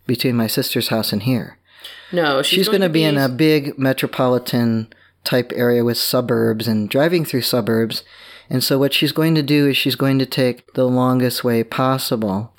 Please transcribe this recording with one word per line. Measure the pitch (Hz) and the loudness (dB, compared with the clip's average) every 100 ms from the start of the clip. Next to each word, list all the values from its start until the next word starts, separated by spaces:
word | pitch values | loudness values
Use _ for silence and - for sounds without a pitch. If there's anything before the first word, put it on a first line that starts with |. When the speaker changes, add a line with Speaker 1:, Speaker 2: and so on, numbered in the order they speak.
| - | -4
Speaker 1:
between | 120 135 120 | -2 0 0
my | 113 | 0
sister's | - 123 123 - | -2 -2 -4 -2
house | 113 107 | -2 -2
and | 104 | -2
here. | 110 123 - - _ - - - - | 0 -2 -4 -14 _ -20 -20 -20 -6
Speaker 2:
No, | 175 156 135 | -2 0 0
she's | - 175 | 0 0
Speaker 1:
She's | 190 | 2
Speaker 2:
going | 202 | 2
Speaker 1:
gonna | 185 | 2
Speaker 2:
to | |
Speaker 1:
be | 160 156 | 2 2
in | 143 | 2
Speaker 2:
be | |
Speaker 1:
a | 135 | 0
big | 123 156 156 139 - | 2 2 2 0 -2
metropolitan | 135 131 139 - 127 123 - 123 117 113 110 - _ _ | 0 0 -2 0 0 0 0 0 2 0 -4 -12 _ _
type | - 127 123 - | -2 -2 -2 0
area | 120 120 120 | 2 2 2
with | 113 | -2
suburbs, | - 127 120 117 113 110 107 | -2 -2 0 0 0 0 -2
and | 107 104 | -2 0
driving | 131 160 180 | 0 2 0
through | 151 131 | -2 -4
suburbs. | 117 127 113 113 113 - - - - - - | -2 -2 0 0 -2 -4 -12 -20 -20 -20 -6
And | 127 | -4
so | - 135 | 0 0
what | 139 | 0
she's | - 151 | 0 -2
going | 156 160 160 | 0 2 2
to | |
do | 139 147 143 | 2 2 2
is | 127 | 2
she's | 139 123 | -2 0
going | 135 135 | 0 0
to | 127 | 0
take | - 127 120 - | 0 0 -2 -6
the | - 127 | -2 0
longest | 127 127 127 123 - 123 | 2 2 2 0 -2 0
way | 117 | 0
possible | 113 - 131 131 - 120 107 95 113 | 0 -2 0 0 -2 -4 -2 -4 -6